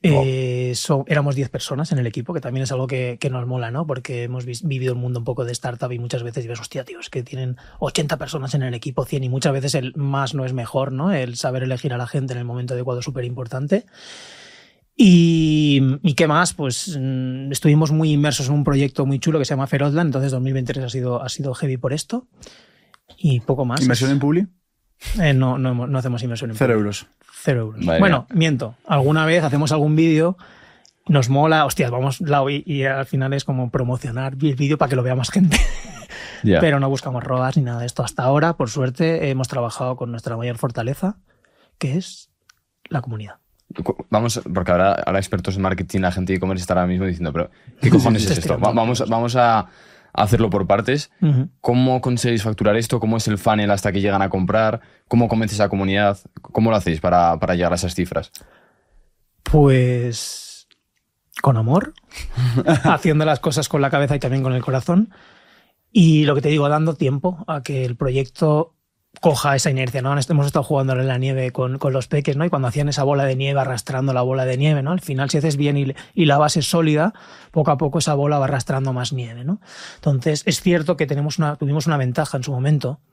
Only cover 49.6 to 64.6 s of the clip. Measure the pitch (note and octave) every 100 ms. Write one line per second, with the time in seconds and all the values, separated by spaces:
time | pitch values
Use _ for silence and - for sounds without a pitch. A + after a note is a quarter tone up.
49.6 | G#2 - - - _ - G#2 A#2 A2+ G2+
50.6 | F#2+ G2+ G2 C#3+ - _ D#3+ C3 C3+ _
51.6 | - A#2+ C3 B2+ B2+ B2 B2 A#2 G#2+ G#2
52.6 | G#2 A2 A2+ A#2+ A2 A2+ A2 G#2 - G#2+
53.6 | G2+ G2+ G#2 F#2+ G2 G2 F#2+ F#2 F#2 A2
54.6 | A2 A2 - _ _ A#2 A#2 A2+ A2 G#2
55.6 | G2+ G2 G2 G2 G#2 G2+ - - - -
56.6 | A2+ A2 F2 D#2+ F2+ F2 E2+ E2 - F2
57.6 | F2 F2+ F2+ E2+ F2 - - - - _
58.6 | _ _ _ _ _ _ _ _ - D#3
59.6 | C#3+ C3 B2 B2 B2 A#2 - - - -
60.6 | _ _ _ _ _ _ _ - - A#2+
61.6 | A2 D#3+ - - _ - - - B2+ A#2+
62.6 | - D3+ - D#3+ D#3+ D3+ D#3 D3 E3 D3+
63.6 | D3 D#3 C#3 C#3+ C#3+ C#3+ B2+ C3+ C3 B2+